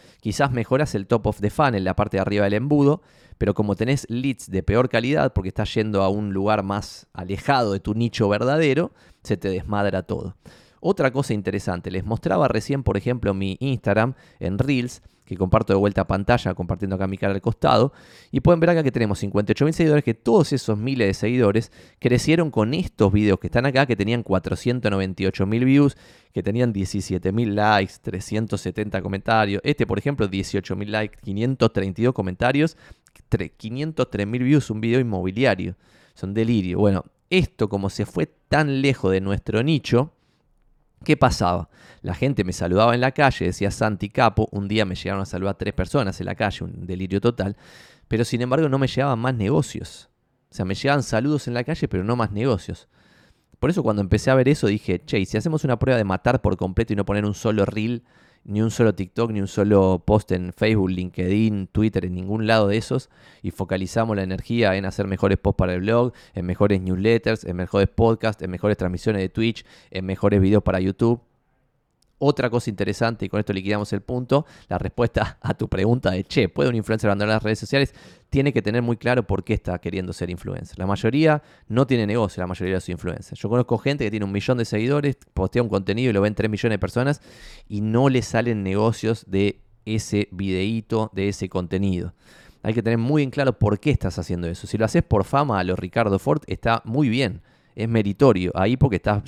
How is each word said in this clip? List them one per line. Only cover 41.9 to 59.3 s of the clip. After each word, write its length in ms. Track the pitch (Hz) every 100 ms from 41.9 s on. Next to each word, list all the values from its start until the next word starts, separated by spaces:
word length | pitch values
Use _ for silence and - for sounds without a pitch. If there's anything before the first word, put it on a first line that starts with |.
| -
La 120 | -
gente 300 | 87 131 139
me 100 | 90
saludaba 420 | 92 87 90 117 120
en 60 |
la 100 | 127
calle, 360 | 135 139 - 90
decía, 240 | 90 98
"Santi 380 | - 110 101 101
Capo". 380 | - 117 - 110
Un 160 | 101 98
día 180 | 107 101
me 100 | 95
llegaron 260 | 98 98
a 40 | 98
saludar 300 | 90 95 95
tres 180 | 101
personas 460 | 98 92 147 101 90
en 60 | 92
la 100 | 95
calle, 280 | 104 -
un 220 | 87 87 90
delirio 340 | 92 92 95
total. 380 | - 117 95 104 - - - _ _
Pero 160 | 110
sin 180 | 117 120
embargo 280 | 123 135 156
no 100 | 135
me 80 | 131
llegaban 320 | - 139 117
más 160 | 123 123
negocios. 720 | 101 151 139 - - - - _ _ _ _
O 60 | -
sea, 100 | 95
me 100 | 98
llegaban 280 | 135 143
saludos 440 | 120 110 135 151 -
en 60 |
la 100 | 120
calle, 240 | 123 165 135
pero 160 | 92
no 120 | 98 123
más 160 | 107
negocios. 560 | 101 131 101 - 92 _ _ _ _ _ _ _ _
Por 100 | 131
eso 140 | 180
cuando 180 | 117 104
empecé 300 | 95 107 -
a 40 | 131
ver 120 | 127
eso 200 | 147 113
dije, 340 | 104 - 90 -
"Che, 140 | 113
¿y 60 | 95
si 120 | 107
hacemos 280 | 135 156 139
una 120 | 117
prueba 200 | - 123
de 80 | 101
matar 360 | 92 - -
por 140 | 98 95
completo 380 | 95 92 117
y 20 | 104
no 100 | 98
poner 200 | 104 104
un 80 |
solo 320 | 101 117 107 98
reel, 380 | 101 110 120 - _ _ _ -
ni 160 | 104
un 100 | 110
solo 240 | 107 113 95
TikTok, 360 | 92 - 117